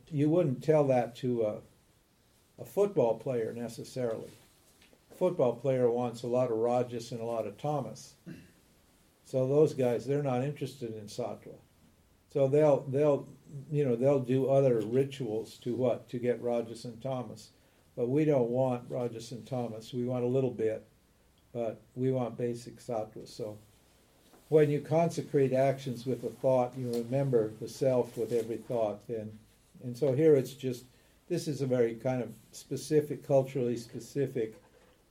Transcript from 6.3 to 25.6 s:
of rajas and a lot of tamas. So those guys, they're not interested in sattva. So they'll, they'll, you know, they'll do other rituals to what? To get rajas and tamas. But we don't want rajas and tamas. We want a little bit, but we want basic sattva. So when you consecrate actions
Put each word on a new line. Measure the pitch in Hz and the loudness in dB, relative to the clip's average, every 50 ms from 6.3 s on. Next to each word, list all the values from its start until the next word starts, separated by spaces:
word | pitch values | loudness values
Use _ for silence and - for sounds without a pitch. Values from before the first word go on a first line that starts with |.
| 120 123 127 123 | 0 2 2 2
of | 113 110 | 0 0
rajas | 113 120 120 120 - 117 120 117 117 - | 2 2 2 0 0 -2 -6 -10 -10 -8
and | 123 113 | -10 -8
a | 113 | -6
lot | 117 117 113 107 | -6 -4 -4 -4
of | 104 95 | -6 -8
tamas. | - - 147 151 143 117 107 104 - - - - _ - 170 175 - - - _ _ _ _ _ _ _ _ _ _ _ _ _ _ _ | -6 -4 -4 -2 -2 -4 -6 -10 -14 -18 -20 -20 _ -20 -18 -18 -18 -20 -20 _ _ _ _ _ _ _ _ _ _ _ _ _ _ _
So | - - 131 131 131 | -4 -2 0 0 2
those | 139 147 156 139 | 4 4 4 4
guys, | - 127 127 123 120 107 113 | 4 0 0 0 0 0 -2
they're | 127 139 147 | -2 -2 -2
not | 143 135 123 123 131 | 0 0 -2 -2 -2
interested | 147 147 - 143 127 - - 123 113 110 | -4 -6 -6 -8 -10 -10 -10 -10 -10 -10
in | 107 107 | -10 -12
sattva. | 104 - - 117 104 107 104 - - - - _ _ _ _ _ _ _ _ _ _ _ _ _ _ | -12 -8 -8 -6 -6 -8 -10 -14 -20 -20 -20 _ _ _ _ _ _ _ _ _ _ _ _ _ _
So | - 147 135 135 | 0 2 2 4
they'll, | 135 151 156 151 139 127 143 139 | 4 6 6 6 6 4 2 -2
they'll, | 127 139 151 147 143 131 - - - - _ - 156 139 - - | 0 2 4 4 2 2 -2 -8 -18 -20 _ -18 -16 -14 -10 -4
you | 151 147 147 | -2 0 2
know, | 127 120 | 2 2
they'll | 117 123 139 143 135 | 2 4 4 4 4
do | 123 120 131 131 131 131 | 2 2 0 0 2 4
other | 135 139 139 131 120 113 | 4 6 6 6 4 2
rituals | 104 104 117 131 139 139 139 - 135 107 107 110 110 - - - | 0 0 2 0 0 0 -2 -8 -6 -4 -4 -4 -6 -8 -12 -10
to | - 127 117 | -6 -6 -2
what? | 123 127 123 107 - - - | 0 2 0 0 0 -4 -10
To | - 120 | -8 -4
get | 117 123 117 113 | -2 -2 -2 0
rajas | 120 120 120 117 117 110 117 113 - | -2 -2 -2 -2 -2 -4 -10 -12 -12
and | 123 113 113 | -14 -14 -10
tamas. | 117 131 131 127 120 107 107 - - - _ _ _ _ _ _ _ _ - | -8 -6 -6 -6 -6 -10 -12 -18 -18 -20 _ _ _ _ _ _ _ _ -6
But | - 123 120 | -4 -2 0
we | 135 151 156 | 2 2 4
don't | 151 147 131 120 117 | 4 4 4 2 2
want | 120 127 131 131 123 120 123 - | 2 2 2 2 0 -2 -6 -8
rajas | - 131 123 117 107 110 113 - | -6 -4 -4 -4 -6 -8 -12 -12
and | 131 113 - | -14 -14 -10
tamas. | - 131 123 120 113 110 110 - - | -8 -6 -4 -4 -6 -6 -10 -12 -8
We | - 123 120 | -6 -4 -4
want | 123 127 123 123 | -2 -2 -2 0
a | 123 | 0
little | 127 135 131 123 | 2 2 0 0
bit, | 123 110 110 110 107 107 - - _ _ _ _ _ _ _ _ _ _ _ _ | -2 0 -2 -2 -2 -2 -8 -16 _ _ _ _ _ _ _ _ _ _ _ _
but | - 120 117 110 - - - _ - | -8 -6 -6 -6 -6 -10 -16 _ -6
we | 127 127 131 | -2 0 0
want | 131 127 123 113 120 | 0 0 -2 -4 -4
basic | - 123 120 120 120 - 113 - - | -4 -4 -4 -4 -6 -10 -16 -18 -16
sattva. | - - 120 110 110 110 - 113 - - | -10 -6 -4 -4 -4 -6 -10 -16 -18 -16
So | - - 120 107 107 107 - _ _ _ _ _ _ _ _ _ _ _ _ _ _ - _ - | -12 -10 -10 -10 -10 -14 -18 _ _ _ _ _ _ _ _ _ _ _ _ _ _ -18 _ 4
when | 147 156 151 143 | 6 6 8 6
you | 147 143 | 4 0
consecrate | - - 151 165 170 165 - - 135 - - 143 135 127 | 0 2 4 4 4 2 0 -4 -6 0 2 4 4 4
actions | 127 127 | 4 4